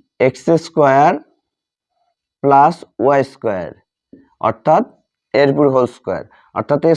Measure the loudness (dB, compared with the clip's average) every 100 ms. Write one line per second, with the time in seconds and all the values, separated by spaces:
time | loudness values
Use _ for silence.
0 | _ -4 -2 -2 -2 -2 -2 0 2 4
1 | 2 0 -8 _ _ _ _ _ _ _
2 | _ _ _ _ 0 4 2 0 -12 -4
3 | 0 0 -2 -6 -8 -6 -8 -14 _ _
4 | _ -20 _ _ -6 -4 0 0 -2 _
5 | _ _ _ 0 0 2 0 0 -2 -6
6 | -10 -10 -12 _ _ -10 -4 -2 0